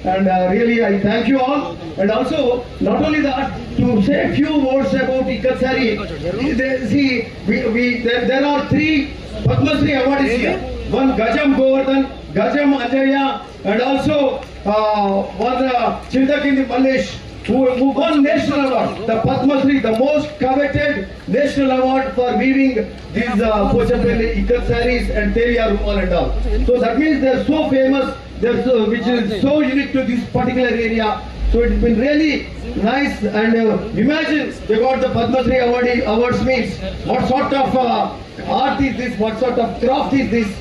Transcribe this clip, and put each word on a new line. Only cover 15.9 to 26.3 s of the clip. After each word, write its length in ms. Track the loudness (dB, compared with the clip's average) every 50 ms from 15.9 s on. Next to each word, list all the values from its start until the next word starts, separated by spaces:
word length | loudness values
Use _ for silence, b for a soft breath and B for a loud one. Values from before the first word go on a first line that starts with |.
| -2 -4 -10 -4
Chintakindi 560 | 0 2 2 2 2 2 2 0 2 2 0 0
Mallesh, 500 | 0 2 2 2 2 0 -2 -4 -6 -12 -14 -14 -16 -12 -4 -2
who, 240 | 0 2 2 2
who 180 | 2 2 2 2
won 320 | 2 2 0 2 4 4
national 500 | 4 4 2 2 0 0 0 0 0 0
award, 360 | 0 0 0 -2 -4 -6 -4 -2
the 140 | -2 0
Padma 400 | 0 0 0 2 2 2 2 2
Shri, 180 | 2 2 2 2
the 180 | 2 0 0 2
most 400 | 2 2 2 0 0 -2 -6 -4
coveted 720 | -2 0 2 2 0 0 0 0 0 0 -2 -2 -6 -8 -12 -14 -8 -2
national 440 | 0 0 0 0 0 0 0 2
award 420 | 2 2 2 2 2 0 0 -2 -2
for 240 | 0 0 0 0 2
weaving 380 | 2 2 4 4 4 2 2 0 -4 -4 -8 -14 -14 -8 -4
these, 280 | -4 -4 -2 0 0
uh, 300 | 2 2 2 2 2 2 2
Pochampalli 720 | 2 2 2 2 2 2 0 2 2 0 0 0 -2 0
Ikat 220 | 0 0 0 0 0
sarees 420 | 0 0 0 0 0 0 -2 -2
and 240 | -2 0 0 0 0
Telia 420 | 2 2 2 2 2 2 0 0
Rumal 280 | 0 0 -2 0 0 0
and 100 | 0 0
all. 180 | 0 0 0